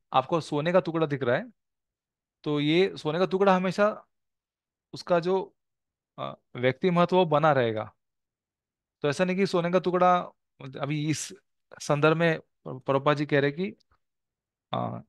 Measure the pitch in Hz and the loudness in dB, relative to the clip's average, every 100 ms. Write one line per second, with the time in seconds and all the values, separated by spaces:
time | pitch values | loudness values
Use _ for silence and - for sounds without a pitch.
0 | - 131 127 170 - 147 160 180 175 165 | -4 -2 0 -4 -2 -4 2 2 0 -2
1 | 156 139 123 135 247 _ _ _ _ _ | -2 -2 0 -2 -4 _ _ _ _ _
2 | _ _ _ _ 151 147 147 165 190 156 | _ _ _ _ -4 -2 2 2 0 -2
3 | 151 160 185 190 196 185 185 175 208 214 | -4 -2 0 2 4 4 0 0 0 -2
4 | - _ _ _ _ _ _ _ _ - | -14 _ _ _ _ _ _ _ _ -14
5 | - 175 170 190 - _ _ _ _ _ | -2 0 0 -2 -4 _ _ _ _ _
6 | _ - 135 - _ 120 127 123 185 175 | _ -12 -12 -12 _ -2 -2 0 0 2
7 | 175 185 175 147 156 135 117 107 110 _ | 4 4 2 4 4 4 2 -2 -8 _
8 | _ _ _ _ _ _ _ _ _ _ | _ _ _ _ _ _ _ _ _ _
9 | 147 139 185 185 196 180 170 185 180 180 | -4 0 -2 0 0 0 0 0 0 2
10 | 180 180 - _ _ - 139 139 139 151 | 4 4 0 _ _ -18 -16 -8 -6 -4
11 | 151 143 - - _ _ _ - - 147 | -2 -4 -6 -16 _ _ _ -12 -2 2
12 | 156 160 170 160 - _ 160 131 - 135 | 2 4 0 -2 -8 _ -14 -12 -2 0
13 | 143 147 147 143 143 147 196 - _ _ | 2 0 0 0 0 -2 -8 -10 _ _
14 | _ _ _ _ _ _ - 123 120 120 | _ _ _ _ _ _ -10 -6 -6 -10